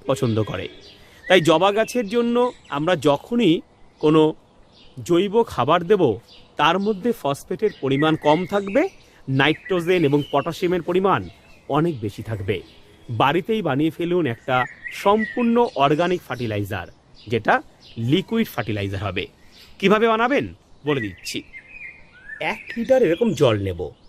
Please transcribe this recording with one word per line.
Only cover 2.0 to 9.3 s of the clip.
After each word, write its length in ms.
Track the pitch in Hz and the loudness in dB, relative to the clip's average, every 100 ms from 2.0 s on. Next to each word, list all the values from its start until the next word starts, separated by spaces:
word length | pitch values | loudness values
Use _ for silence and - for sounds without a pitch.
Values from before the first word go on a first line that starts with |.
| 196 | -2
জন্য 440 | 240 233 240 247 - - | -2 0 0 0 -4 -8
আমরা 280 | 143 160 175 | -4 0 2
যখনই 640 | 147 143 - 240 202 180 - _ - _ | 2 0 -2 0 2 2 -4 _ -20 _
কোনো 360 | 151 160 156 - _ _ _ _ - - | 2 4 2 -2 _ _ _ _ -20 -16
জৈব 400 | 117 170 202 220 226 | 0 0 2 0 0
খাবার 360 | - 123 175 | -2 2 2
দেব, 360 | 170 208 151 101 - - - - | 2 2 2 0 -8 -20 -14 0
তার 220 | 151 180 | 2 2
মধ্যে 340 | 202 202 240 226 | -2 -2 -2 -2
ফসফেটের 480 | 139 139 - 185 208 - | -4 -4 -8 -4 -4 -2
পরিমাণ 360 | 131 139 156 156 | -2 2 2 2
কম 300 | 151 156 180 | 2 2 2
থাকবে, 420 | 202 196 220 381 - _ _ | -4 0 0 0 -6 _ _
নাইট্রোজেন 760 | - | -4